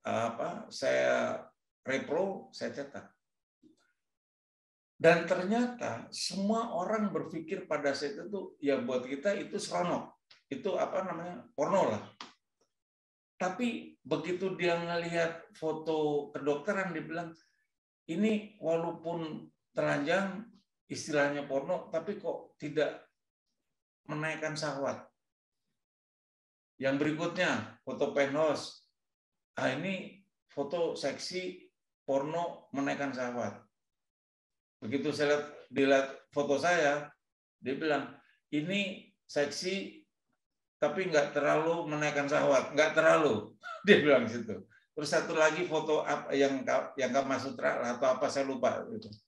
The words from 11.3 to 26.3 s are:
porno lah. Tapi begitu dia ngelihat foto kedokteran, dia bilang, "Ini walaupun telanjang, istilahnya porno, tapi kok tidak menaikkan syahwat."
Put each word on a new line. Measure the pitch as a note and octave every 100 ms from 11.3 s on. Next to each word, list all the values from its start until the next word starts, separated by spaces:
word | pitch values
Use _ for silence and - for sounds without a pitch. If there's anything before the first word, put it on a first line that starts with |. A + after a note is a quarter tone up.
| - -
porno | - D3+ F#3+ A#2+
lah. | G#2 - - - _ _ _ _ _ _ _ _ _ _
Tapi | _ F3+ F#3 B3 - - -
begitu | C3 D3+ F3 F3+ F#3+
dia | E3 F3 E3+
ngelihat | E3+ E3+ E3+ E3+ E3 - - -
foto | D#3 D#3 D#3+ D#3 D3+ D3 C#3+
kedokteran, | D3 C#3 D3 G#3 G3 F#3
dia | D#3+
bilang, | D#3 D#3+ E3+ E3 _ _ _ _ _ _ -
"Ini | E3 A3 G#3 - -
walaupun | D#3+ E3 E3+ - E3 E3+ D#3+ D#3 D#3 _ _
telanjang, | - D3+ D3 C#3+ F3+ G3 F3+ - - _ _ _
istilahnya | C#3+ - D3 C#3+ C#3+ -
porno, | C#3 D3+ F3 -
tapi | D#3+ G3
kok | G3+ - - -
tidak | _ D3 C#3+ C#3 - - _ _ _ _ _ _ _ _ _ -
menaikkan | D3+ D#3 D3+ D#3
syahwat." | D3+ D3+ C#3 C3 A2+ - _ _ _ _ _ _ _ _ _ _ _ _